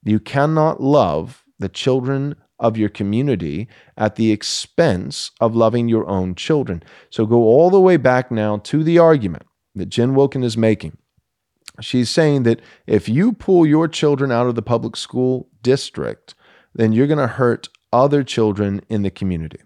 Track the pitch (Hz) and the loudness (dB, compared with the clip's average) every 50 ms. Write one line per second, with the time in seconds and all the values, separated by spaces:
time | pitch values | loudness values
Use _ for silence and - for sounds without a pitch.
0 | _ 104 107 107 - - - 139 143 151 160 156 151 160 - - 131 135 143 147 | _ 0 -2 -2 -2 -2 -2 -2 0 0 0 0 0 0 -2 -2 -2 2 2 2
1 | 117 87 76 76 85 117 127 _ _ _ _ _ - 95 _ - - 135 127 135 | 2 2 0 -4 -6 -8 -14 _ _ _ _ _ -10 -10 _ -4 -2 -2 -2 0
2 | 123 127 139 139 139 143 143 _ _ _ _ _ 117 117 110 113 107 104 - - | -2 -4 -4 -4 -6 -6 -8 _ _ _ _ _ -2 -2 0 0 -2 -4 -2 -4
3 | 104 98 104 117 135 147 127 92 85 76 71 82 107 - _ _ _ _ _ - | -4 -2 -2 -2 0 0 -2 -2 -4 -6 -8 -8 -10 -12 _ _ _ _ _ -4
4 | 104 107 - - 113 110 107 101 - - - - - - _ - 170 156 98 90 | -4 -2 -2 0 0 0 0 0 -2 -8 -8 -8 -10 -10 _ 0 2 2 2 -2
5 | 98 - - - - - _ _ 113 117 110 113 113 113 113 120 117 117 113 110 | -4 -8 -10 -12 -12 -14 _ _ -2 0 2 2 2 2 2 0 0 0 0 0
6 | - 76 101 95 92 92 90 - - - 160 151 131 - 92 82 - - - - | 0 -2 -4 -4 -4 -4 -6 -8 -4 -2 -2 -2 -2 -4 -8 -10 -10 -18 -20 -20
7 | _ _ - - 113 107 117 120 117 110 113 139 165 180 185 196 185 185 180 160 | _ _ -4 -4 -2 2 2 4 4 6 6 6 4 4 4 4 6 6 4 4
8 | 123 127 127 127 131 - 120 110 107 107 104 104 - - - 147 156 160 170 170 | 2 2 2 2 0 -2 -4 -4 -2 -2 -4 -6 -6 -4 -4 -2 0 2 4 6
9 | 170 165 160 143 110 95 80 - - _ _ _ _ _ _ 98 92 98 - - | 6 6 6 4 0 -4 -8 -8 -14 _ _ _ _ _ _ -10 -10 -6 -2 0
10 | 117 127 135 135 139 131 - 135 127 120 110 113 113 110 110 101 - 80 76 - | 0 2 4 2 2 2 0 -4 -4 -4 -2 0 2 0 0 0 -4 -14 -16 -18
11 | _ _ _ _ _ _ _ _ _ _ _ _ _ - _ - - - - 127 | _ _ _ _ _ _ _ _ _ _ _ _ _ -20 _ -18 -14 -4 -2 -2
12 | 123 110 - - 160 151 143 139 123 117 113 - - - - _ _ - 110 104 | -2 0 0 0 2 2 2 2 2 0 0 0 -4 -20 -20 _ _ 0 0 0
13 | - - 110 143 190 240 226 - - - 190 175 170 156 147 156 165 160 - - | 0 0 -2 0 0 0 -2 -4 -2 2 4 4 4 4 4 2 0 0 -4 -2
14 | - 151 147 131 139 139 123 117 123 123 120 117 104 - 123 120 120 117 113 - | 0 0 0 0 -2 -2 0 0 0 0 -2 -4 -2 -2 -2 -2 -2 -6 -10 -10
15 | - - - 120 127 127 127 127 - _ _ _ _ 120 131 135 - - _ - | -14 -8 -4 -2 -2 -2 -2 -4 -8 _ _ _ _ 0 0 0 0 -10 _ -10
16 | 71 58 53 _ _ - - _ _ _ _ _ _ _ _ - 113 110 110 113 | -8 -8 -10 _ _ -20 -20 _ _ _ _ _ _ _ _ 0 0 2 4 2
17 | 131 143 156 151 139 117 - - 131 120 117 - - - _ _ _ _ - 120 | 2 2 2 0 -2 -4 -2 0 0 0 0 -2 -8 -18 _ _ _ _ 2 2
18 | 131 143 143 143 135 123 - - 113 107 101 98 104 101 98 101 - _ 113 107 | 2 4 2 0 -2 -2 -2 0 0 0 0 0 -2 -2 -2 -4 -6 _ -6 -4
19 | 101 98 - - - 95 92 82 80 78 - - _ | -4 -4 -6 -6 -6 -4 -4 -4 -6 -10 -14 -18 _